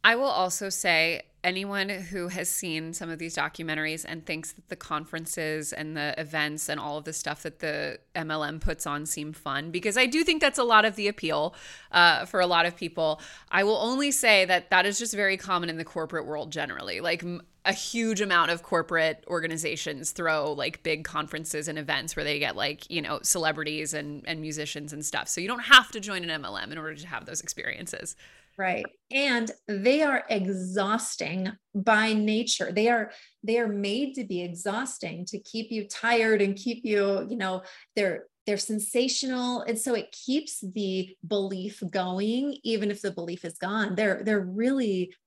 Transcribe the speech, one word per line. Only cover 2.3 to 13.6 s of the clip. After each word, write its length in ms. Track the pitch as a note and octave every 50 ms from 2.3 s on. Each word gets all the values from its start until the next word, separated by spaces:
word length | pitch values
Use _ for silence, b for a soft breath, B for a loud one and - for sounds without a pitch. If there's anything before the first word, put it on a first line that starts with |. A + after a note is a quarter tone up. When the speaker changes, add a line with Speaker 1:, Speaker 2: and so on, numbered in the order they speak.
| F#3 E3+ F3+ F3
Speaker 1:
seen 440 | - - - F3+ D#3+ D#3+ D#3+ E3
some 160 | E3 - E3 E3
of 120 | E3 D#3
these 160 | D#3+ E3 D#3+
documentaries 680 | - D3 D3+ - - D#3+ D#3+ D#3 D3+ D#3 D#3 D#3 D#3+ -
and 200 | - E3 E3 D#3+
thinks 240 | - E3 D#3+ D#3 -
that 160 | - - - _
the 60 | -
conferences 960 | - - - D#3 D3+ D#3+ - - D#3+ E3 D#3+ - - D#3+ D#3 D#3 D#3 D3+ D3
and 240 | - - D3+ D#3 D#3+
the 160 | D#3 D3 D3 - -
events 480 | D#3+ D3 D#3 D#3 D3+ D3+ D3+ D3+ - -
and 120 | D3+ D3+
all 180 | - D3 D3 D#3
of 60 | D3
the 80 | D#3+
stuff 320 | D#3 - - - D3+ - -
that 160 | E3 D#3 -
the 360 | - D#3 D3+ D3+ D3+ D3 - - _ _ _
M 160 | F3 D#3+ D#3
L 100 | D#3 D#3
M 160 | D3+ D3 D#3 D#3+
puts 260 | - - D#3+ - -
on 220 | D#3 C#3+ D3 D3+
seem 260 | D#3+ - D3+ D3 D3+
fun, 380 | D#3 - - D3 C3+ C#3 D3 E3
because 260 | E3 F3+ F3+ G#3+ G3+
I 100 | B3 C4
do 180 | B3+ B3 D#4 E4
think 160 | E4 E4 D#4
that's 180 | D#4+ C#4 C#4 -
a 60 | B3
lot 200 | A#3+ A3+ G#3+ G#3+
of 120 | A3 G3
the 100 | G#3+ G3+
appeal, 480 | G3+ G#3 - - D#3+ D3+ D3+ D3+ F3 B B B B B B B B
uh, 320 | - F3 F3 E3+ D#3+ - -
for 160 | F3+ - G3
a 60 | F3+ F3+
lot 180 | F3 E3+ E3
of 100 | F3 E3+
people. 440 | - F3+ E3 E3 - D#3+ D#3 D3+ D#3 B B B B B B
I 140 | - F#3